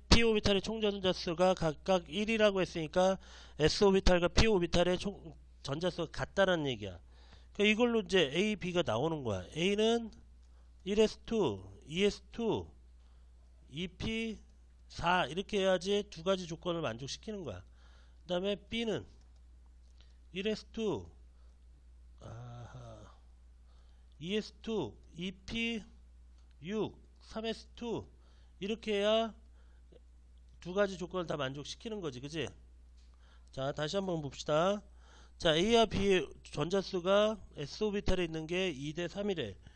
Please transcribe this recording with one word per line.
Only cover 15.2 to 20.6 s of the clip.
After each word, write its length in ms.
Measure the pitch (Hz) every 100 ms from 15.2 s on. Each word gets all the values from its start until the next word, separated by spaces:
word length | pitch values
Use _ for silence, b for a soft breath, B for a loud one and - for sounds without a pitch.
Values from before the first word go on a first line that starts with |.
| 135
이렇게 320 | 165 190 202
해야지 440 | 190 185 185 202 202
두 120 | 165
가지 240 | 175 190 170
조건을 360 | 165 185 165
만족시키는 600 | 139 117 143 - - 208
거야. 200 | 147 90 - b b b b b
그 60 | -
다음에 260 | 180 196
B는 500 | 202 - 233 233 156 - - - - - - - - - b b b -
일 140 | 180 208
에스 200 | 208